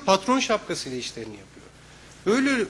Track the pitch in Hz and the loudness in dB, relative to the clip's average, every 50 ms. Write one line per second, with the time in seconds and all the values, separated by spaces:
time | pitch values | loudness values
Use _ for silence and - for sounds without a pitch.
0 | - - 190 190 - - 254 269 247 - 220 208 - - 170 - - 139 127 123 | 4 4 2 4 4 2 2 2 2 2 0 -2 0 -4 -6 -6 -6 -8 -8 -8
1 | 117 - - 117 110 110 104 101 95 - - - - - - - - - - - | -8 -8 -10 -10 -12 -12 -12 -16 -18 -20 -20 -20 -20 -20 -20 -20 -20 -20 -20 -20
2 | - - - - - 180 220 269 269 277 269 240 202 - | -20 -20 -20 -4 0 2 2 4 4 2 2 0 0 -2